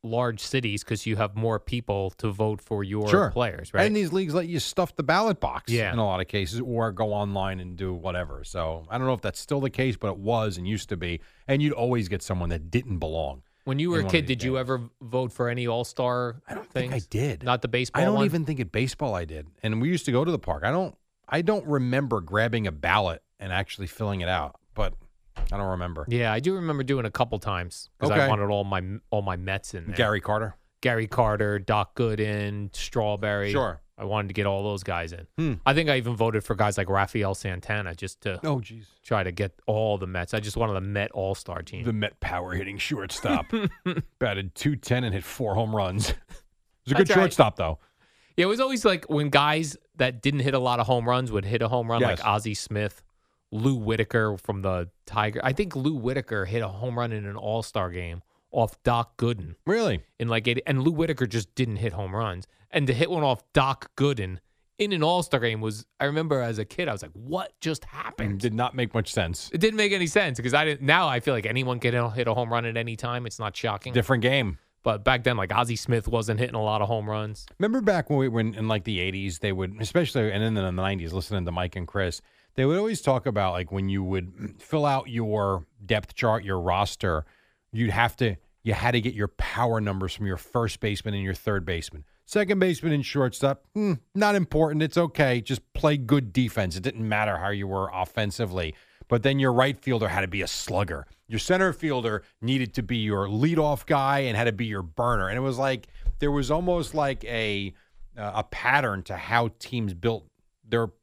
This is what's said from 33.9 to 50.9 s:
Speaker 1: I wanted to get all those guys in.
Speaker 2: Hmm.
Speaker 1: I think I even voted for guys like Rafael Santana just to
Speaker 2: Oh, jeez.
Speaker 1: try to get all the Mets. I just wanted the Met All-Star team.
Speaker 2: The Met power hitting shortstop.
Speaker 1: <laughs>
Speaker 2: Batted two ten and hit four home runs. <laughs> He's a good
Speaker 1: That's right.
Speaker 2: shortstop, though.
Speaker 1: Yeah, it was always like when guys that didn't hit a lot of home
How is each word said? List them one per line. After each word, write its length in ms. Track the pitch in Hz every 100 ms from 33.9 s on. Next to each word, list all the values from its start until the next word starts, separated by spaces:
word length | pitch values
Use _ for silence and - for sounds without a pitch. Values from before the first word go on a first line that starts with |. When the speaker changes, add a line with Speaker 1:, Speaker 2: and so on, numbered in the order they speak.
| -
Speaker 1:
I 60 |
wanted 240 | 101 107 101
to 60 |
get 120 | 98 101
all 160 | 98
those 200 | 104 101
guys 300 | 92 87 85
in. 140 | 85 85 -
Speaker 2:
Hmm. 180 | 160 107 -
Speaker 1:
I 80 |
think 160 | 143 160
I 80 | 135
even 180 | 117 113
voted 260 | 113 107
for 120 | -
guys 240 | 107 104 101
like 100 | 92
Rafael 460 | 98 98 117 101
Santana 600 | 95 101 92 - 104 95
just 280 | 85 98 -
to 180 | 107 92 160
Speaker 2:
Oh, 140 | 135
jeez. 260 | 104 113 104 _
Speaker 1:
try 220 | - 110
to 60 | 92
get 220 | 90 98 _ -
all 320 | 107 110 101
the 80 | 92
Mets. 260 | 90 87
I 80 | 110
just 160 | 104 110
wanted 160 | 113
the 80 | 98
Met 300 | 98 101 104
All-Star 500 | - 95 98 - 87
team. 220 | 87 -
Speaker 2:
The 80 | 113
Met 260 | 110 104 -
power 340 | - 90 90
hitting 240 | 90 95 101
shortstop. 680 | - 139 95 - 110 - - 226 202 -
Speaker 1:
<laughs> 340 | 180 156 - _
Speaker 2:
Batted 360 | 120 98 95
two 200 | - 147
ten 300 | 139 - 123
and 100 | 123
hit 80 | 95
four 320 | - - 117
home 220 | 98 113 110
runs. 320 | 95 98 107
<laughs> 760 | - _ - _ _ _ _
He's 80 | -
a 20 |
good 120 | 139 190
Speaker 1:
That's 40 |
right. 120 | 190
Speaker 2:
shortstop, 320 | 190 - 117 -
though. 220 | 82 78 _ _ _ _ _ -
Speaker 1:
Yeah, 80 |
it 40 | 180
was 120 | 226
always 240 | 262 262 208
like 180 | 180 -
when 220 | 151 147
guys 480 | 143 147 156 160 - _ -
that 260 | 127 123
didn't 180 | 143 143
hit 140 | 135
a 40 | 135
lot 220 | 127 120
of 60 |
home 200 | 113